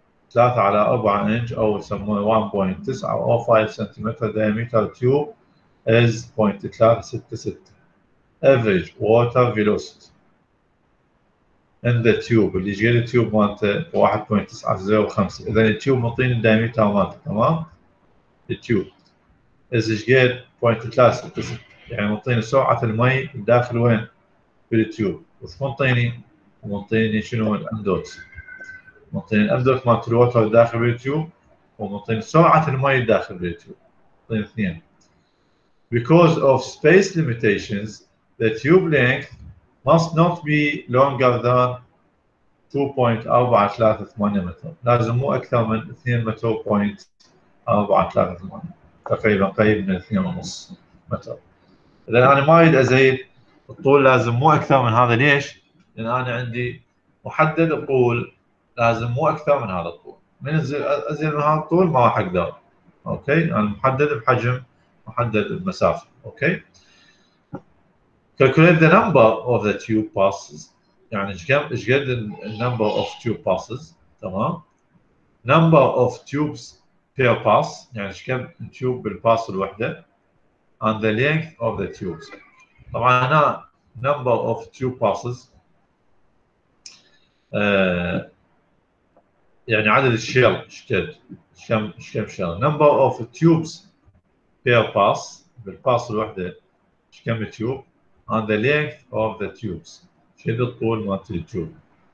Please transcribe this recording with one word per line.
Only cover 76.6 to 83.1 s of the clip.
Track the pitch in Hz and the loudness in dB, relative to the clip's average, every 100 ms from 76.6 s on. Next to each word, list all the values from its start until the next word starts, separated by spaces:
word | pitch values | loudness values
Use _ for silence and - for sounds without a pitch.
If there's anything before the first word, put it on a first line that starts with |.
| - - _ _ _ - | -18 -20 _ _ _ 0
per | 123 - | 0 2
pass. | 110 117 160 - - | 2 2 0 -8 -16
يعني | 113 98 | -12 -12
إيش | 92 - | -12 -8
كم | 127 - - 110 | -8 -8 -16 -18
تيوب | - 127 117 | -8 -6 -6
بالباس | 104 92 117 113 - | -8 -2 0 0 -2
الوحدة. | 95 95 101 139 160 _ _ _ _ _ _ _ _ | -6 -8 -6 -8 -8 _ _ _ _ _ _ _ _
And | 110 107 | -4 -2
the | 110 | -2
length | 107 143 160 160 - | 0 0 -2 -6 -6
of | 113 98 | -6 -6
the | 90 - | -8 -10
tubes. | 90 80 - - _ _ _ _ - | -12 -12 -16 -20 _ _ _ _ -12
طبعًا | 113 123 | -2 2